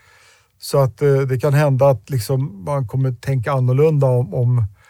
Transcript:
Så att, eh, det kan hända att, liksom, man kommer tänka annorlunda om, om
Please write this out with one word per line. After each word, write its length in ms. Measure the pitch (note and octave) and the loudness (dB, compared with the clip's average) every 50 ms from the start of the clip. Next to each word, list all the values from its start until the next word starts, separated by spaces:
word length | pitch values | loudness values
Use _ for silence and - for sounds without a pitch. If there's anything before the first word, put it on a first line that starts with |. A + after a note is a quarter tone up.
| _ _ _ _ _ _ _ _ _ _ _ _ | _ _ _ _ _ _ _ _ _ _ _ _
Så 180 | - - - C#3+ | -8 -2 0 0
att, 220 | C#3 B2 - - | 0 0 0 0
eh, 160 | D3 C#3+ C#3 C3+ | 0 2 2 2
det 220 | C#3 C3 C3 B2 | 0 -2 -2 -2
kan 140 | A#2+ D3+ C#3 | 0 0 2
hända 360 | D3 D3+ D3 C3+ B2 C#3 C#3 | 2 2 2 2 4 4 4
att, 200 | C#3 - - - | 4 2 -2 -6
liksom, 540 | D3 B2+ - - C#3 C3 C3+ D3 G3+ G3 F3+ | -8 -6 -4 -4 -4 -4 -4 -6 -8 -10 -8
man 220 | D3+ D3 C#3 C3+ G#2+ | -6 -6 -6 -6 -4
kommer 240 | - C3 C3+ C3 | -4 -2 -2 -2
tänka 400 | B2 - - - C#3 C3 A2 D3+ | -4 -6 -6 -4 -4 -4 -2 -2
annorlunda 560 | C#3+ C3 B2+ B2 B2+ C3+ D3 D#3+ D#3 C#3+ C#3 C3 | -2 0 0 2 2 4 4 4 4 2 2 2
om, 260 | B2+ B2 B2 - - | 2 0 0 -2 -2
om 320 | C#3 B2 A#2+ B2 A#2+ A2+ G2+ - - _ _ | -2 0 0 2 0 0 -2 -6 -12 _ _